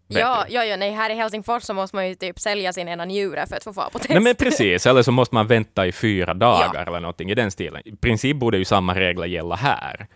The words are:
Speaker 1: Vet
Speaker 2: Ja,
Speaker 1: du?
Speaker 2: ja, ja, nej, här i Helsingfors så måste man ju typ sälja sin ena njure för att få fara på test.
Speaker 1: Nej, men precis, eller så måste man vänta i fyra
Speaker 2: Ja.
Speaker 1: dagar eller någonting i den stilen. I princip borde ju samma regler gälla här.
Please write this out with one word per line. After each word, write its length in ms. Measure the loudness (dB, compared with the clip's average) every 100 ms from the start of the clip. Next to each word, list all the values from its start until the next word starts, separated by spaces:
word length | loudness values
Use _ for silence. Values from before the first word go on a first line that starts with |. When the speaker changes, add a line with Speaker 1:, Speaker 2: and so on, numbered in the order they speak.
| _
Speaker 1:
Vet 100 | 0
Speaker 2:
Ja, 240 | 0 0 -2
Speaker 1:
du? 60 |
Speaker 2:
ja, 120 | -2 -2
ja, 120 | -2
nej, 140 | -4
här 180 | -2 -4
i 40 |
Helsingfors 500 | -2 -4 -6 -4 -6
så 100 | -4
måste 220 | -6 -4 -4
man 120 | -6
ju 80 | -6
typ 240 | -10 -6
sälja 340 | -4 -2 -4
sin 140 | -4 -6
ena 180 | -8 -6
njure 400 | -4 -4 -4 -6
för 80 | -8
att 80 |
få 100 | -10
fara 160 | -8 -6
på 100 | -6
test. 100 | 2
Speaker 1:
Nej, 100 | 4
men 140 | 4 4
precis, 500 | 0 2 2 4 6
eller 160 | 6
så 80 | 6
måste 240 | 4 4 2
man 120 | 4
vänta 400 | 4 2 0 0
i 40 |
fyra 360 | 0 0 2 0
Speaker 2:
Ja. 60 |
Speaker 1:
dagar 540 | 2 4 6 2 0 -6
eller 120 | -6
någonting 320 | -8 -8 -2
i 40 | 0
den 160 | 0
stilen. 300 | -2 -8 -10 -16
I 100 | -4
princip 420 | 0 0 0 0
borde 200 | 0 0
ju 80 | 2
samma 300 | 2 2 2
regler 300 | 0 0 -4
gälla 280 | -6 -4 -2
här. 520 | 0 -2 -4 -12 -16